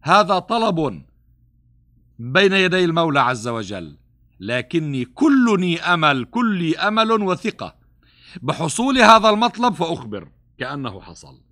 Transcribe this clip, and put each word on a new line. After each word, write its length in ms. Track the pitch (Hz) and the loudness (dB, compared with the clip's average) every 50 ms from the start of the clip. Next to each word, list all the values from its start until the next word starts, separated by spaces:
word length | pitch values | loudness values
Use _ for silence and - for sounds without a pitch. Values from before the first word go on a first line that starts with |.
هذا 380 | _ 147 175 202 214 175 202 180 | _ 2 2 2 4 2 0 -2
طلب 640 | 175 - 220 233 226 220 190 165 156 135 101 76 64 _ _ _ _ _ _ _ _ _ _ _ _ _ _ _ _ _ _ _ _ _ _ _ | -2 -2 -4 -2 0 0 0 0 -2 -4 -4 -8 -16 _ _ _ _ _ _ _ _ _ _ _ _ _ _ _ _ _ _ _ _ _ _ _
بين 340 | 113 123 131 180 196 196 190 | -12 -2 0 2 2 4 4
يدي 320 | 196 190 185 170 185 180 | 2 2 2 2 0 0
المولى 340 | 170 160 165 165 165 143 143 | 0 2 0 0 0 2 0
عز 280 | 131 120 127 117 107 123 | 0 0 -2 -4 -6 -6
وجل، 500 | 117 113 107 92 101 95 87 78 71 _ _ _ _ _ _ _ _ _ | -6 -6 -6 -8 -10 -12 -12 -12 -16 _ _ _ _ _ _ _ _ _
لكني 680 | 92 101 120 127 120 _ - 165 160 151 139 131 120 | -10 -6 -6 -6 -6 _ -4 -4 -4 -2 -4 -6 -6
كلني 760 | - _ - 269 320 285 269 247 233 214 185 185 180 170 160 | -8 _ 0 2 4 4 4 4 4 2 2 2 0 -2 -2
أمل، 460 | - 165 175 170 156 151 143 131 120 | 0 -2 0 2 2 2 2 2 -2
كلي 520 | - - 233 247 226 208 185 175 160 160 - | -6 -4 -2 -2 0 0 0 0 -2 -2 -2
أمل 340 | 175 202 214 220 220 220 | -2 -2 0 0 2 2
وثقة 640 | 226 220 208 190 180 - - 220 - _ - 85 - _ _ _ _ _ _ _ _ _ _ - - - | 2 0 0 0 -2 -2 -4 -8 -8 _ -12 -14 -14 _ _ _ _ _ _ _ _ _ _ -20 -20 -10
بحصول 560 | - 123 - - 160 165 - - 233 269 269 262 | -6 -6 -4 -2 -4 -4 -2 -2 -2 0 2 4
هذا 320 | 233 208 226 226 196 220 | 6 8 6 6 6 4
المطلب 440 | 208 214 233 240 233 208 240 247 196 | 2 2 0 -2 -2 0 -2 -2 0
فأخبر 580 | 147 175 160 170 - 123 113 104 101 85 - _ _ _ _ _ _ | -2 -4 -4 -4 -8 -8 -10 -12 -12 -12 -14 _ _ _ _ _ _
كأنه 440 | 135 127 143 143 135 120 101 95 | -10 -8 -8 -8 -8 -10 -10 -12
حصل. 400 | 82 - 85 - - 69 65 _ _ _ | -18 -20 -20 -20 -20 -20 -20 _ _ _